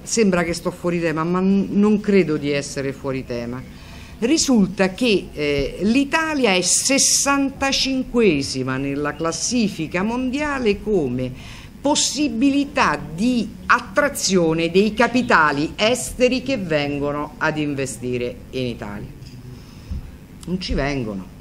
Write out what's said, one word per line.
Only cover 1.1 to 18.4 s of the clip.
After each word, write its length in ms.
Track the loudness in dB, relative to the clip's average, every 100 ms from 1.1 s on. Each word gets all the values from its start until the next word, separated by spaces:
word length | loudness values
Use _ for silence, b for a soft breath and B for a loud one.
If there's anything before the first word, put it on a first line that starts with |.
| 0
ma 160 | 0 2
n-, 300 | 4 2 2
non 280 | 4 4 4
credo 380 | 4 4 4 0
di 140 | 0
essere 420 | -2 -2 -4 -4
fuori 320 | -4 -4 -4 -4
tema. 360 | -6 -4 -8 -10 B B B B B
Risulta 760 | 2 2 4 4 4 2 0
che, 340 | 2 2 2 0
eh, 460 | -4 0 0 0 -2
l'Italia 720 | 2 2 2 0 0 2 4
è 80 | 4
sessantacinquesima 2250 | 2 0 2 4 4 2 2 2 0 -2 -2 0 0 -2 0 4 4 4 -2 -4 -2 -2
nella 380 | -2 -2 -4 -2
classifica 840 | -4 -2 -2 2 0 0 -4 -2
mondiale 800 | 0 -2 -2 -2 -2 0 0 0
come 500 | 0 0 0 -2 -4 -8 B B B -4
possibilità 1160 | 0 2 0 0 -2 2 2 2 0 2 2 2 -6
di 360 | -2 0 0 -2 -8 0
attrazione 1040 | 0 2 0 0 0 0 2 2 2 2
dei 220 | 4 2
capitali 800 | 2 2 2 4 6 6 2 -2 0
esteri 680 | 0 0 -4 2 2 2
che 160 | -2 -4
vengono 760 | 0 0 0 -2 -2 -4 -6 -2
ad 200 | -2 0
investire 760 | -2 -2 -4 -4 -4 -2 -4 -6